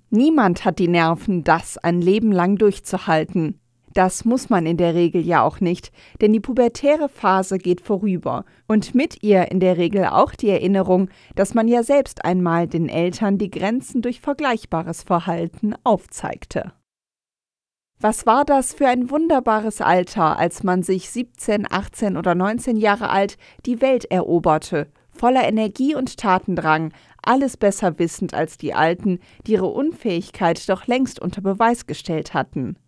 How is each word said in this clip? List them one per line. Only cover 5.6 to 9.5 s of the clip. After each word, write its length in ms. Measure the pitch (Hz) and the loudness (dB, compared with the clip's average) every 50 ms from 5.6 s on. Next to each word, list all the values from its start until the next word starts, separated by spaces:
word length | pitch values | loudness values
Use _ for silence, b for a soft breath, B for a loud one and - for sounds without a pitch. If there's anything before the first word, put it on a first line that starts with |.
| 196 170 180 - - - B B B B B - | 0 -2 -2 -2 -6 -12 B B B B B 0
denn 120 | 220 208 220 | 2 4 4
die 80 | 226 | 2
pubertäre 680 | 202 - 233 262 240 233 240 - - 285 302 302 302 277 | 0 0 0 2 2 2 0 0 2 2 2 2 0 -4
Phase 500 | - - - 196 190 190 190 - 190 185 | -6 -2 0 0 2 2 0 -2 -4 -2
geht 220 | - 180 180 180 | 0 -2 -2 -2
vorüber 640 | - - 208 180 214 208 185 175 - - - - b b b b b - | -2 -4 -4 -2 -2 -2 -2 -2 -4 -4 -6 -6 b b b b b 0
und 260 | 220 220 - - - | 0 0 0 2 0
mit 300 | 247 294 330 - - - | 0 0 0 -4 -2 2
ihr 260 | 208 202 185 170 - | 4 4 4 4 2